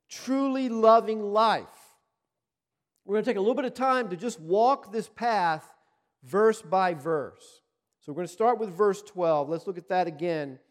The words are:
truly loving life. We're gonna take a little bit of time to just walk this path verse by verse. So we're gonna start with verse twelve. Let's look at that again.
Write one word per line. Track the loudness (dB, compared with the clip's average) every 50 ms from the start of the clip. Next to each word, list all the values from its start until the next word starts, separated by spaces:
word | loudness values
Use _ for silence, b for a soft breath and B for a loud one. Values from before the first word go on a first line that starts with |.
| _ -20
truly | -18 -14 -6 -4 -2 0 0 -2 -2 -2 -4 -4
loving | -2 4 6 8 8 8 6 2 -4 -4 -4 -2 0
life. | 2 2 2 2 0 -4 -8 -20 -20 -20 _ _ _ _ _ _ _ _ _ _ _ _ _ _ _ _ _ _ _ _ _ _ _ _
We're | -4 -4
gonna | -2 -2
take | -2 -2 0
a |
little | 0 0 0
bit | 0 -2
of | -4 -4
time | -2 0 0 0 0 -2 -4
to | -8 -8
just | -8 -8 -8 -8
walk | -6 -2 2 2 4 4 2 0 -4 -8
this | -8 -8 -8 -8
path | _ -6 -4 -2 0 0 0 0 -2 -4 -6 -16 _ _ _ _ _ _ _ _ _ _ _
verse | -4 0 2 4 4 2 0
by | -4 -2 0 2 2 2 0
verse. | -2 -4 -4 -2 -2 -4 -6 -12 -18 -20 -20 -20 _ _ _ _ _ _ _ _ _
So | _ -12 -10
we're | -8
gonna | -8 -8
start | -4 0 0 2 2 0
with | -2 -6 0
verse | 2 2 2 2 0
twelve. | -6 -14 -8 -2 0 2 2 2 0 -2
Let's | -4 -6 -6 -8
look | -10 -10
at | -6 -2
that | 0 0 0 0
again. | -2 -6 -4 -4 -4 -4 -4 -8 -10 -16 _ _